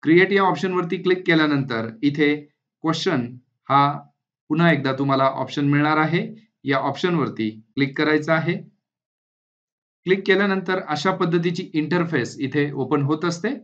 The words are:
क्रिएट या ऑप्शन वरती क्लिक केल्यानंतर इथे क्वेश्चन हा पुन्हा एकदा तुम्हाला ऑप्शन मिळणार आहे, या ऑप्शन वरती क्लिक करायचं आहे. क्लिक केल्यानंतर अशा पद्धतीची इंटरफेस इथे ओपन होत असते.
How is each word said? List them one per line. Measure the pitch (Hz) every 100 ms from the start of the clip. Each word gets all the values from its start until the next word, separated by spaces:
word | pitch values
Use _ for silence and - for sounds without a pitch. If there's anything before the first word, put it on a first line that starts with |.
क्रिएट | 143 170 190
या | 196
ऑप्शन | 190 156 190
वरती | 180 175 185
क्लिक | 180 180 -
केल्यानंतर | 165 151 143 120 117 113 113
इथे | 143 143 147 147
क्वेश्चन | 147 _ _ _ 160 160 190 151 120 127 _ _ _
हा | 139 143 143 - _ _ _ _
पुन्हा | 151 170
एकदा | 143 135
तुम्हाला | 135 139 135
ऑप्शन | 135 135 131 - 143
मिळणार | 143 151 156
आहे, | 156 170 226 - _ _
या | 135 139
ऑप्शन | 135 135 185 170
वरती | 120 101 110 110 - -
क्लिक | 139 139
करायचं | 151 151 147
आहे. | 160 156 185 - _ _ _ _ _ _ _ _ _ _ _ _ _ 175
क्लिक | 196 190
केल्यानंतर | 190 202 190 185 190 185
अशा | 147 190
पद्धतीची | 180 180 170 165 170 -
इंटरफेस | 156 151 175 170 147 113 -
इथे | 139 147 147
ओपन | 135 127 151
होत | 139 156 175
असते. | 165 214 277